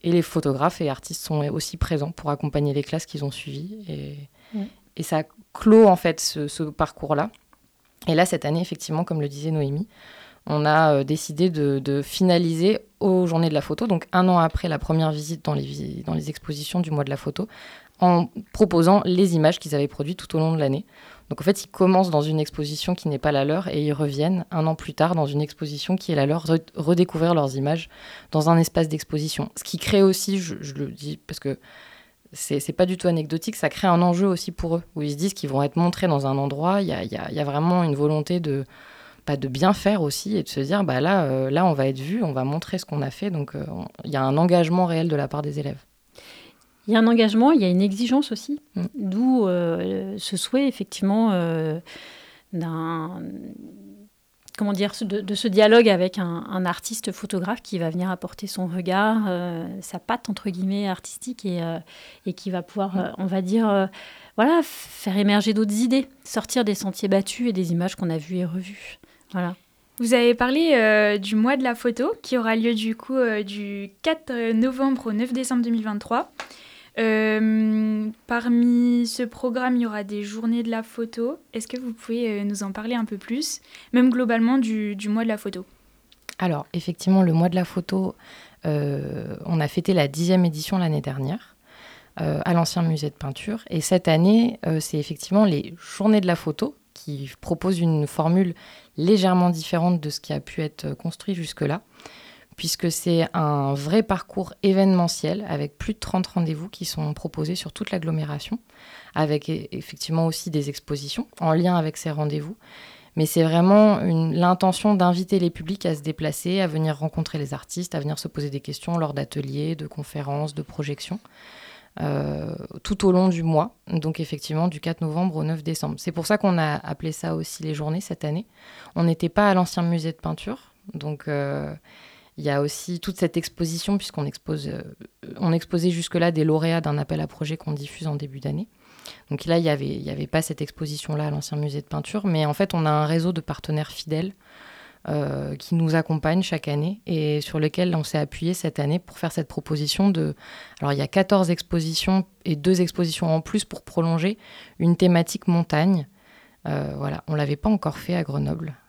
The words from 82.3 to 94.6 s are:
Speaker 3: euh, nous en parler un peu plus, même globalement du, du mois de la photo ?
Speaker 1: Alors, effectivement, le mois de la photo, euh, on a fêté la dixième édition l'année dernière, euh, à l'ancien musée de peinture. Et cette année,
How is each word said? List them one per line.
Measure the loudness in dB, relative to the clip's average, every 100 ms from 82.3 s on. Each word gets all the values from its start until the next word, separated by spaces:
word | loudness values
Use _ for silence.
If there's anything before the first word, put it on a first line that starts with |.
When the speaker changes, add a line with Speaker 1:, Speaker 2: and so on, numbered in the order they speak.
| -2
Speaker 3:
euh, |
nous | -4 -4
en | -6
parler | -8 -4
un | -4
peu | -4 -6
plus, | -6 -4 -4 -8 _ -20 -2
même | 4 4
globalement | 4 2 2 4 4
du, | 2 0 -2 -4
du | -2
mois | 0
de | 0
la | -2
photo ? | -6 -8 -12 _ _ _ _ _ -18 -4
Speaker 1:
Alors, | -2 -2 -4
effectivement, | -6 -4 -2 4 6
le | 6
mois | 6 4
de |
la | 2 -2
photo, | -4 -2 -2 -2 -6 -16 -20 -20 _
euh, | -2 0 0 -2 -4 -8 -8 -8
on | -2 0
a | 0
fêté | 0 2
la | 2 2
dixième | 2 2 4 4
édition | 0 -2 0
l'année | 0 0
dernière, | -2 -4 -4 -6 -10 _ _ -20 -20 -20 -18 -6
euh, | -2 -2 2
à |
l'ancien | 2 2 0
musée | 0 0 -4
de |
peinture. | -6 -8 -8 -6 -8 -6
Et | -4
cette | 2 2 4
année, | 4 6 6 4 0